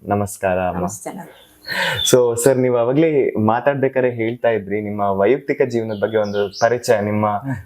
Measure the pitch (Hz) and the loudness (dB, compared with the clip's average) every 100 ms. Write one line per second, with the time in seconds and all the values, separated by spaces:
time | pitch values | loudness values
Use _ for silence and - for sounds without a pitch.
0 | - 101 101 - 95 90 90 87 90 107 | -4 -2 -2 -2 -2 0 0 -2 -6 -8
1 | - 190 - - - _ - - - - | -12 -14 -18 -20 -20 _ -10 -6 -4 -2
2 | - 127 120 117 135 131 127 120 117 139 | 2 4 4 2 2 4 2 2 2 2
3 | 165 143 110 104 107 120 143 143 131 131 | 2 2 0 0 2 2 0 0 0 2
4 | 127 117 113 123 120 110 98 104 104 104 | 0 0 -4 0 0 0 -2 -4 -4 -2
5 | 101 98 101 143 143 139 131 117 110 104 | 0 2 4 2 0 0 0 0 -4 -2
6 | 107 110 104 101 101 - 117 120 123 107 | 0 0 0 0 -2 0 0 2 2 2
7 | 104 107 107 104 135 113 | 2 0 0 -2 -6 -8